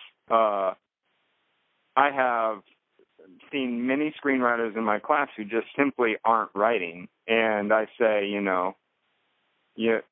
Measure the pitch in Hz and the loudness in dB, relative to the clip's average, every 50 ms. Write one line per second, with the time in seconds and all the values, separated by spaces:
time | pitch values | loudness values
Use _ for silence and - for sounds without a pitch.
0 | - - _ _ _ - 117 113 113 107 104 98 95 92 92 - _ _ _ _ | -20 -20 _ _ _ 0 2 2 2 2 0 0 -2 -2 -4 -6 _ _ _ _
1 | _ _ _ _ _ _ _ _ _ _ _ _ _ _ _ _ _ _ _ 131 | _ _ _ _ _ _ _ _ _ _ _ _ _ _ _ _ _ _ _ 2
2 | 139 143 139 135 131 123 120 117 113 110 110 98 - _ _ _ _ _ _ _ | 2 2 2 0 0 0 0 0 0 -2 -4 -6 -10 _ _ _ _ _ _ _
3 | _ _ _ - 82 92 90 85 - - - 139 131 123 120 117 120 127 135 143 | _ _ _ -20 -20 -20 -20 -20 -14 -10 -6 -4 -4 -4 -4 -2 -2 -2 -2 -2
4 | 151 156 151 - - 143 135 131 127 120 120 117 117 113 101 113 113 110 107 104 | -2 -4 -6 -4 -2 -2 0 0 0 0 0 0 -2 -4 -4 -4 -2 -2 -2 -2
5 | - - 151 - 113 - - - 107 101 110 110 107 - - - 143 143 - - | 0 0 0 0 0 -2 -6 -10 -8 -4 -4 -4 -4 -2 0 0 0 0 0 0
6 | 120 113 107 - - 113 117 110 107 - - 98 104 113 120 104 90 85 82 87 | 0 0 0 0 2 2 2 2 0 -2 -2 0 2 2 2 0 -2 -4 -8 -12
7 | 90 - _ _ _ - 113 113 113 110 107 104 101 104 110 110 110 104 - - | -16 -18 _ _ _ 0 2 2 2 2 0 0 0 2 2 2 2 -2 -2 0
8 | 120 110 107 104 101 101 101 101 101 98 95 92 90 92 95 _ _ _ _ _ | 2 2 2 2 0 -2 -4 -2 -2 0 0 0 -2 -4 -6 _ _ _ _ _
9 | _ _ _ _ _ _ _ _ _ _ _ _ _ _ _ - 113 113 113 - | _ _ _ _ _ _ _ _ _ _ _ _ _ _ _ -2 0 0 0 0
10 | - _ | -2 _